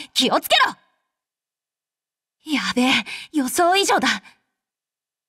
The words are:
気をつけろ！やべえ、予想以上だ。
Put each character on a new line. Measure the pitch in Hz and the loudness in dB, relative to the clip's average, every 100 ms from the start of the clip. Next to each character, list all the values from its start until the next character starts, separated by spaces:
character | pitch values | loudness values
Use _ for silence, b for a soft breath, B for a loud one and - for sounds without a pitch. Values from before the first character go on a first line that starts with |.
| B | B
気 | - 240 | -2 0
を | - | 0
つ | - | 0
け | 622 | 2
ろ！ | 508 - _ _ _ _ _ _ _ _ _ _ _ _ _ _ _ _ 311 | 2 -2 _ _ _ _ _ _ _ _ _ _ _ _ _ _ _ _ -6
や | 277 190 | -4 -2
べ | 247 | 0
え、 | 247 269 B B B | 2 0 B B B
予 | 302 262 | -4 -2
想 | - 339 381 | 2 2 2
以 | |
上 | 403 415 | 2 2
だ。 | 277 202 b b _ _ _ _ _ _ _ _ | 0 -2 b b _ _ _ _ _ _ _ _